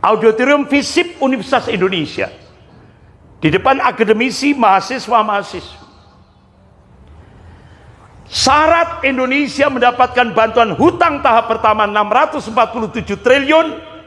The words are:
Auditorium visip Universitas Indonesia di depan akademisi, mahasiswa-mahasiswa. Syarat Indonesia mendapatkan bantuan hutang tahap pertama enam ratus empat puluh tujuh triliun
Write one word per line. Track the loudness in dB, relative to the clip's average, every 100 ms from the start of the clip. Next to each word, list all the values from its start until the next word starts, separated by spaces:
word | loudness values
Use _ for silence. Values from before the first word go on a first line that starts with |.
| 0
Auditorium | 2 2 2 2 0 2
visip | -2 0 -2 -4 -4
Universitas | -2 -2 -2 -2 -2
Indonesia | -2 -2 -2 -6 -6 -8 -10 -20 -20 -20 -20 -20 _ -20 _ -20 -2
di | 0
depan | 2 0 2
akademisi, | 0 0 0 0 0 -2 -2
mahasiswa-mahasiswa. | 2 2 2 0 -8 0 0 0 -4 -6 -14 -14 -20 -20 -20 -20 _ _ _ _ _ _ _ _ -20 -20 -20 -20 -20 -20 -20 -20 -20 -20 -20 -20 -20 -10
Syarat | -2 2 4 4 2 0 -2
Indonesia | -4 -2 -2 -2 -2 0 -2
mendapatkan | 2 0 2 0 2 0
bantuan | 2 0 2 0 2
hutang | 2 2 -2 0 2
tahap | 2 0
pertama | -2 0 2 0
enam | 0 0
ratus | 2 0 -2 -4
empat | 0 0
puluh | -2 -6
tujuh | -8 -8 -2
triliun | 2 2 4 2 2 -6 -16 -20